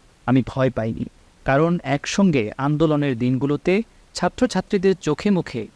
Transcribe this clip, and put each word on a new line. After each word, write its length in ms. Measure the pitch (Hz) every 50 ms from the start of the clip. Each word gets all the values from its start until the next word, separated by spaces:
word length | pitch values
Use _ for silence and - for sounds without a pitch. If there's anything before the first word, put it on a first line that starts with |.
| _ _ _ _ -
আমি 180 | 123 127 131 117
ভয় 220 | - - 131 131 131
পাইনি, 360 | 123 - 113 113 - - - - - _ _ _ _ _ -
কারণ 340 | 131 135 143 160 170 175 170 -
একসঙ্গে 680 | 131 139 143 - - - - 202 185 147 135 104 104 -
আন্দোলনের 640 | - 135 143 151 147 165 156 151 143 143 143 131 113
দিনগুলোতে 640 | 123 123 131 127 135 139 147 143 - 180 185 208 226 - _ _ _ _ -
ছাত্রছাত্রীদের 840 | - - 180 - - 247 208 - 185 - - - 196 180 196 190
চোখে 340 | - - 151 147 - - 208
মুখে 380 | 202 170 147 - - 117 107 - _